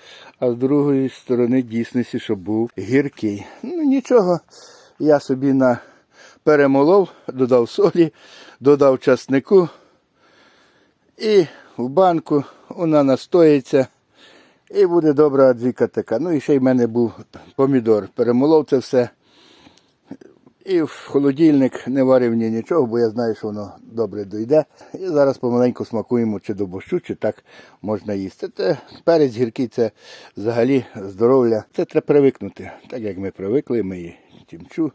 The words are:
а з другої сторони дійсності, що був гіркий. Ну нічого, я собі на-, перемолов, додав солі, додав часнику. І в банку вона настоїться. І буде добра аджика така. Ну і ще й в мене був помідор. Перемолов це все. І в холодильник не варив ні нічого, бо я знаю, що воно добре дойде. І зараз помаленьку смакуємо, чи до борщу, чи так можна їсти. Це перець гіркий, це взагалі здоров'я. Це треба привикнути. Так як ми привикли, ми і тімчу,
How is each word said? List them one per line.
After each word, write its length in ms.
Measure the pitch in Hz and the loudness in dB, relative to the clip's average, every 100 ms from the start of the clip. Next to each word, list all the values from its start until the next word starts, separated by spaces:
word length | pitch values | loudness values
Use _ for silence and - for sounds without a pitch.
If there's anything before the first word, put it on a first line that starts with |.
| - - - - | -20 -20 -20 -6
а 120 | 127 | -4
з 40 | 120 | -2
другої 540 | 131 147 143 135 131 | 0 0 0 0 -2
сторони 520 | - - 123 120 131 | -8 -4 -2 0 0
дійсності, 580 | 120 113 113 127 117 117 | -2 -6 -4 -4 -6 -8
що 160 | - 104 | -6 -8
був 360 | 90 110 117 - | -4 -4 -4 -8
гіркий. 680 | - 131 139 - 107 101 95 - | -2 0 0 -4 -8 -8 -12 -16
Ну 200 | 240 349 | -12 -4
нічого, 560 | 294 269 - 247 180 170 _ - - - _ - | -2 -2 2 2 2 -2 _ -20 -20 -20 _ -4
я 200 | 147 143 | 2 2
собі 340 | - 131 139 | 0 -4 0
на-, 260 | 135 131 120 - _ _ _ - _ | 2 2 0 -8 _ _ _ -20 _
перемолов, 640 | - 151 139 135 147 202 175 - - | 2 4 4 2 4 4 2 -6 -12
додав 420 | 127 127 127 117 | -4 2 2 0
солі, 440 | - 202 175 160 _ - - - - | 0 0 2 0 _ -20 -20 -20 -2
додав 400 | 123 143 139 131 | 2 4 4 2
часнику. 680 | - 127 - 135 - 196 170 - _ _ _ _ _ _ _ _ _ _ _ _ _ - | 0 -2 0 -4 2 2 2 -6 _ _ _ _ _ _ _ _ _ _ _ _ _ -8
І 280 | 220 208 156 - - - | 2 2 2 -4 -20 -10
в 120 | 123 | -4
банку 540 | 143 185 165 - 147 135 - - | 2 2 2 0 -2 -2 -16 -20
вона 340 | - 165 151 | -8 0 2
настоїться. 840 | 139 127 - 180 160 143 - 139 131 _ _ _ - _ _ _ _ | 2 0 0 4 4 4 2 0 0 _ _ _ -20 _ _ _ _
І 140 | 202 185 | 0 2
буде 280 | 170 156 | 2 2
добра 360 | 139 151 135 131 | 4 2 6 4
аджика 380 | 117 123 - 117 | 4 -2 -2 -2
така. 320 | - - 113 | -2 -4 -4
Ну 120 | 175 | -2
і 100 | 151 | -4
ще 140 | - 143 | 0 0
й 40 | |
в 40 | |
мене 240 | 131 127 120 | 2 0 0
був 240 | 117 117 - - - - - | 0 -4 -4 -20 -20 -14 -2
помідор. 540 | 135 131 113 107 98 - | 0 2 2 0 0 -4
Перемолов 500 | 120 120 143 160 143 | 0 2 4 2 2
це 120 | 135 | -2
все. 320 | - 127 120 _ _ _ _ _ _ _ _ _ - - - _ _ _ - | 0 -2 -2 _ _ _ _ _ _ _ _ _ -20 -20 -20 _ _ _ -4
І 160 | 180 | -2
в 80 | 143 - - | -2 -8 -4
холодильник 800 | 139 143 139 165 143 127 - - | 0 0 4 4 4 2 -2 -6
не 160 | 139 | -2
варив 300 | 131 131 123 | 2 4 2
ні 160 | 113 113 | 0 -2
нічого, 360 | 113 - 170 120 | -4 -4 -2 0
бо 140 | 117 | 0
я 100 | 117 | -2
знаю, 260 | 110 117 107 | -2 -6 -6
що 120 | 110 | -8
воно 280 | 104 101 - | -10 -12 -16
добре 440 | - 113 104 101 98 | -14 -8 -8 -8 -12
дойде. 400 | 104 113 151 143 _ - | -10 0 0 0 _ -18
І 140 | - 185 | -12 -4
зараз 300 | 147 139 127 | 0 0 0
помаленьку 480 | 123 120 123 - 110 | -2 0 0 -2 -8
смакуємо, 540 | 113 98 120 113 101 | -8 -4 -2 -2 -6
чи 140 | - | -8
до 120 | 101 98 | -8 -8
борщу, 340 | 92 - 175 | -10 -8 -8
чи 160 | - 101 | -8 -8
так 280 | 110 - _ - - _ | -6 -8 _ -20 -20 _
можна 320 | 98 104 107 | -8 -8 -6
їсти. 360 | 101 95 - 185 - | -8 -8 -10 -14 -6
Це 200 | 190 143 - - | -4 -4 -8 -8
перець 320 | - 165 139 113 | 0 2 2 0
гіркий, 320 | 120 - 123 | -4 -4 -6
це 240 | - 113 _ - - - - | -4 -4 _ -20 -20 -20 -8
взагалі 480 | 104 117 123 135 113 110 | -6 -2 0 0 -2 -14
здоров'я. 680 | 98 95 117 135 120 110 - - | -14 -2 2 4 2 0 -4 -8
Це 100 | 170 | -4
треба 200 | 156 - | -4 0
привикнути. 640 | 147 135 - 101 - 92 - - | 2 2 0 -12 -14 -18 -18 -16
Так 120 | 127 | -12
як 160 | 107 92 | -10 -8
ми 140 | 98 | -10
привикли, 520 | - 95 135 - 120 | -8 -4 -4 -2 -4
ми 160 | 95 92 | -4 -8
і 180 | 85 - _ _ _ | -14 -20 _ _ _
тімчу, 440 | 85 85 - 156 | -20 -16 -8 -8